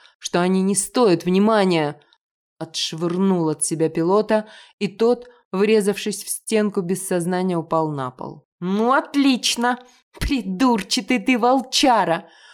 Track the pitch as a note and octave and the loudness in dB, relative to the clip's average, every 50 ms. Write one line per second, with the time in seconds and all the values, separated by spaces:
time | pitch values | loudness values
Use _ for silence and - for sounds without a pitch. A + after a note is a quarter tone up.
0 | _ - _ _ - - - F3 F3 F#3 F#3+ F#3+ F#3+ F#3+ G3+ G3 - - _ B3+ | _ -20 _ _ -16 -4 -2 0 0 2 0 0 0 0 -2 -2 -4 -4 _ 2
1 | B3 G#3+ F3 E3+ E3+ F3 F3+ F#3+ G3+ G#3+ A3+ G#3+ G3 F#3+ F3 E3 D#3 D3 D3 - | 4 4 4 2 2 0 2 4 4 4 4 4 4 4 2 2 0 -2 -4 -8
2 | _ _ _ _ _ _ _ _ _ _ _ _ D#3+ D#3+ - - - - - D#3+ | _ _ _ _ _ _ _ _ _ _ _ _ -14 -12 -8 -8 -8 -8 -6 -4
3 | E3 E3+ F3 F3+ F#3+ G3 F#3+ F3+ E3 D#3 D#3 D3+ - - - D#3 D#3+ D#3+ D#3+ E3 | -4 -4 -2 0 0 2 2 2 0 -2 -2 -4 -4 -6 -2 0 -2 0 0 0
4 | E3 E3+ F#3+ G#3 G#3 G#3 A3 G#3+ G#3+ G#3+ - - - - _ _ G#3 G3 G3 - | 0 2 2 2 2 2 0 -2 -2 -4 -16 -20 -20 -20 _ _ -6 -6 -2 0
5 | A3+ A#3 B3 A#3+ - - - _ _ _ - F#3 G3+ G#3+ A3 A3 G3 G3 G3+ G3+ | 2 2 2 0 -4 -20 -20 _ _ _ -2 0 2 4 4 2 2 0 -2 -2
6 | - G#3+ G3+ - - - - - _ - A3 G#3+ G#3+ G#3 G3+ G#3 F#3+ E3+ F#3+ F#3 | -4 -8 -8 -8 -8 -10 -12 -12 _ -2 0 0 0 0 -2 -4 -4 -2 -4 -6
7 | F#3+ - F#3+ F3+ E3+ F3 F#3 F3+ F#3 F#3+ F3+ E3+ D#3 E3+ - D#3+ D#3+ D#3 D3+ C#3+ | -4 -4 -4 -2 -2 -2 -2 -2 -2 -2 -2 -2 -2 -2 -2 -2 -2 -2 -4 -6
8 | C3+ B2+ B2+ - - - - D3+ _ _ _ _ E3+ F3+ F#3+ G#3 A3 A#3 C4 C#4+ | -8 -8 -10 -12 -14 -14 -14 -18 _ _ _ _ -6 -4 -2 0 0 2 2 0
9 | D4+ - - C#4 C#4 C#4 C4 A#3 - - - - A#3 B3 B3 A#3+ - - _ _ | 0 -2 -2 0 2 2 2 2 0 -4 -2 -2 -2 -2 -2 -4 -8 -20 _ _
10 | _ _ _ - - - C#4+ C4 G3+ F#3+ F#3 F3+ C#4 B3+ A#3+ G#3+ F#3+ - - B3 | _ _ _ -6 -4 -2 -2 -2 -4 -6 -2 0 2 2 2 0 -2 -2 -4 -4
11 | G#3+ - C4 B3 G3 - C4 A#3+ G#3 A#3+ B3+ C4+ A#3 C4 - - - C#4 A#3+ A3 | -2 0 -2 -2 2 0 0 2 4 2 2 2 0 -2 -4 2 2 4 4 4
12 | F#3 E3+ D#3+ E3+ - - - - - - | 2 2 0 -2 -4 -12 -20 -20 -20 -20